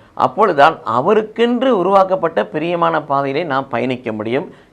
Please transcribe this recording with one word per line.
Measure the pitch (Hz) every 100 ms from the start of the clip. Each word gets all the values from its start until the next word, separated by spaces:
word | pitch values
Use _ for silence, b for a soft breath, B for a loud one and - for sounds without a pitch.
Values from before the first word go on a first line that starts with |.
| B
அப்பொழுதுதான் | - 208 185 214 147 151 156
அவருக்கென்று | 113 120 165 214 214 - 233 240 262
உருவாக்கப்பட்ட | 208 180 196 190 185 165 - -
பிரியமான | 156 170 170 170 160
பாதையிலே | 143 139 139 139
நாம் | 175 135 135
பயணிக்க | 117 123 123 117
முடியும், | 107 107 131 185 B B